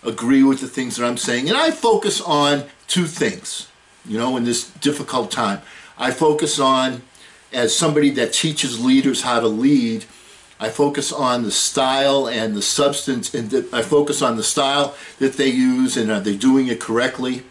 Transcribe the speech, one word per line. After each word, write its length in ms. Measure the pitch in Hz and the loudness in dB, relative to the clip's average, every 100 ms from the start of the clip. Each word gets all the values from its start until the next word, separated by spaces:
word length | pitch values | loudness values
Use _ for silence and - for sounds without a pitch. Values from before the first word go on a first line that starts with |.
agree 400 | 117 107 117 135 | -6 -4 2 6
with 180 | 135 131 | 6 4
the 60 | 131 | -4
things 280 | - 123 107 | -6 -6 -2
that 120 | 120 | -4
I'm 100 | 120 | -2
saying. 320 | - 120 143 | -2 -2 0
And 80 | 262 | 0
I 140 | 330 | 0
focus 500 | 320 233 - - - | 0 0 2 0 -4
on 440 | 175 147 143 139 - - - | -2 2 2 0 -4 -18 -4
two 200 | 180 165 | -2 -2
things, 600 | - 117 92 - - - _ _ _ - | -2 -4 -4 -12 -12 -14 _ _ _ -8
you 140 | 110 | -4
know, 180 | 123 127 | -2 0
in 60 | |
this 260 | 120 117 - | -2 -2 -6
difficult 640 | - 143 147 135 127 107 | -2 -2 -2 -4 -4 -4
time. 300 | - 107 98 - - - - | -2 -2 -4 -10 -20 -20 -4
I 140 | 127 | -4
focus 480 | 123 156 151 156 - | 2 2 4 2 4
on, 420 | 135 131 131 120 - - - - _ | 2 4 0 -4 -14 -20 -20 -20 _
as 240 | 127 113 - | -2 0 2
somebody 360 | 160 151 143 | 2 4 2
that 220 | 131 113 | 2 -2
teaches 520 | - 160 147 135 117 127 | 0 -2 -2 -4 0 4
leaders 380 | 135 135 127 | 4 4 0
how 160 | 123 117 | 0 0
to 80 | 113 | 0
lead, 580 | 107 135 143 117 110 - - - - - _ | 2 4 4 2 -4 -10 -20 -20 -20 -20 _
I 100 | 110 | -8
focus 420 | 113 147 143 - | 0 0 0 -6
on 300 | - 127 123 | -2 -2 0
the 100 | 110 | -2
style 760 | - - - 131 135 139 139 127 | -2 -2 0 0 2 2 2 0
and 280 | 117 113 104 | -2 -4 -2
the 60 | |
substance, 720 | 98 - 143 143 - 123 - | -2 0 0 0 -4 -4 -4
and 160 | - 107 | -8 -2
the, 180 | 123 - | -4 -2
I 80 | 120 | -4
focus 400 | 110 147 147 147 | 2 2 2 0
on 160 | 127 113 | -2 -2
the 60 | |
style 520 | 107 - 139 143 139 - - - | -2 0 0 0 -2 -6 -20 -2
that 160 | 135 | -2
they 160 | 135 135 | 0 0
use 480 | 127 127 127 127 123 | 2 2 2 0 0
and 140 | 110 | -2
are 80 | 104 | -2
they 180 | 101 101 | -2 0
doing 300 | 127 135 127 | 4 4 2
it 120 | 117 | -4
correctly. 640 | - 117 127 131 127 123 - | -2 -2 -2 -4 -6 -6 -10